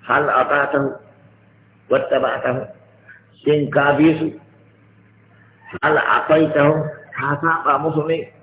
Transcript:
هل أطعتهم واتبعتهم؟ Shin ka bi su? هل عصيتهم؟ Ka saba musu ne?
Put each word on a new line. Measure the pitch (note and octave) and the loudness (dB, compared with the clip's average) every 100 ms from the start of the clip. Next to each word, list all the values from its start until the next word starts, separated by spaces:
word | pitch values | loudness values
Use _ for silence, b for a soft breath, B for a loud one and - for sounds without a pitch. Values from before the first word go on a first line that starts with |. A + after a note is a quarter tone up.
هل | - C3+ D3 | 0 0 2
أطعتهم | B2 B2+ C#3+ C#3 C#3+ C3+ - - _ _ _ _ _ _ _ _ | 0 2 0 0 -2 -2 -8 -20 _ _ _ _ _ _ _ _
واتبعتهم؟ | C3 - C3+ B2+ C3 B2+ B2+ - - _ _ B B _ _ | -2 0 -2 0 -2 -4 -4 -8 -18 _ _ B B _ _
Shin | C#3+ D3+ C#3 | 0 0 0
ka | C#3+ C#3+ C#3+ | 0 2 4
bi | D#3+ D#3 | 4 2
su? | D#3+ - - _ _ _ _ _ _ _ _ _ _ _ - - | -4 -8 -20 _ _ _ _ _ _ _ _ _ _ _ -18 -4
هل | D3+ C3+ | 0 0
عصيتهم؟ | - - - D#3 D3+ D3+ D3 D#3+ D#3 - - | 0 -2 2 2 4 4 2 2 -4 -10 -16
Ka | - C#3 C#3+ | -8 -6 -2
saba | E3 D#3+ - C#3 | -2 0 0 0
musu | D#3+ D#3 D#3 | 0 -2 -2
ne? | D#3+ - _ | -4 -6 _